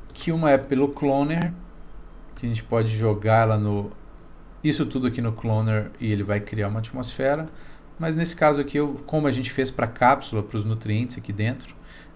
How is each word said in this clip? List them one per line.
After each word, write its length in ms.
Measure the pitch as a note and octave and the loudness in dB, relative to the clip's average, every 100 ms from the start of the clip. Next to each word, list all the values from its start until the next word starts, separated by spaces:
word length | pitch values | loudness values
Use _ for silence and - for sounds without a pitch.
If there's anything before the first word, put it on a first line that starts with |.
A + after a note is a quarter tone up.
| - | -16
Que 160 | - - | -8 -2
uma 220 | E3 D#3+ | 2 4
é 60 | C3+ | 4
pelo 320 | - C3 C#3 | 4 2 2
cloner, 640 | C#3+ D3 C#3 C#3+ E3 E3+ F3 - - - - - - - - | 2 2 4 2 0 -2 -4 -12 -16 -14 -14 -14 -16 -16 -8
que 100 | A#2 | -4
a 40 | |
gente 160 | A2+ - | -4 0
pode 240 | A#2 A2 | 2 2
jogar 540 | A2 A2 G2+ G#2+ A2 | 2 2 2 4 6
ela 140 | A2+ A2 | 6 4
no, 360 | G#2 G2+ G#2 - - - - - - - | 2 0 -2 -8 -18 -18 -18 -18 -18 -4
isso 240 | D3+ D3 D#3 | 0 2 0
tudo 220 | C3 B2+ | 0 -2
aqui 140 | A#2+ | 0
no 100 | A#2 | -2
cloner 580 | A2+ A#2 A2 A2 G#2+ G#2 - | -2 0 2 2 2 0 -4
e 100 | A2+ | -2
ele 120 | G#2 | 0
vai 180 | G2+ G#2 | 0 -2
criar 260 | G2+ A2 G2+ | -2 -2 -2
uma 120 | A2 | -2
atmosfera. 680 | A2+ C3 B2 - C3+ D3 D#3+ - - - - - | -4 -6 -6 -2 0 0 -2 -10 -16 -18 -16 -6
Mas 160 | E3 | -2
nesse 220 | D#3+ E3 - | 0 0 4
caso 240 | D#3 C#3+ | 4 4
aqui, 160 | C#3+ C#3+ | 2 0
eu, 260 | D3 C#3 - | 0 -2 -2
como 200 | D#3 D3 | 0 2
a 60 | |
gente 200 | B2 A#2+ | 2 -2
fez 200 | - C3 | -2 -2
pra 160 | - A#2 | 0 -2
cápsula, 560 | - B2 C#3 - A2 | 4 6 6 2 -4
pros 220 | G2+ A2 G#2 | -2 -2 -2
nutrientes 520 | A2 A2 G#2+ A#2+ - | -2 0 0 0 -6
aqui 140 | - | -8
dentro, 480 | G2+ G#2+ B2 - - - - - | -2 -2 -2 -8 -18 -18 -20 -20